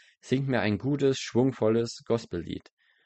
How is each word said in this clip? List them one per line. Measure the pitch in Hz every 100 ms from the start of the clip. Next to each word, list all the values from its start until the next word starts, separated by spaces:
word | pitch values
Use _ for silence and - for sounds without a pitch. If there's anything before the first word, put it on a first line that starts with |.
| - _
singt | - 139 135
mir | 120
ein | 104 101
gutes, | 131 143 139 131
schwungvolles | - 117 131 - 110 113 117 - -
Gospellied." | 117 - 87 85 - - _ _ _